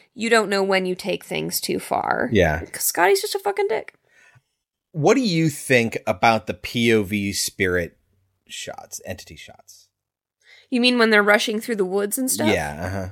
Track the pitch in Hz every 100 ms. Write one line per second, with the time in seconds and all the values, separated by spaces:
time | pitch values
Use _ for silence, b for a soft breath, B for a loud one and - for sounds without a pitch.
0 | B - 226 226 208 196 196 190 185 180
1 | 202 175 - 165 165 - - - - -
2 | - 60 - 104 82 76 - - - -
3 | 359 392 415 403 403 392 403 440 - -
4 | _ b b b _ _ _ _ _ 165
5 | 151 254 233 165 160 - - 123 113 -
6 | - 101 117 113 - - - 123 117 110
7 | 95 104 101 95 - - 92 90 82 _
8 | _ _ _ _ - - - - - -
9 | - 87 - 78 - - _ - _ _
10 | _ _ _ _ b b b 247 247 247
11 | 226 208 202 208 240 214 233 214 185 196
12 | 208 269 262 269 208 180 147 147 90 98
13 | 95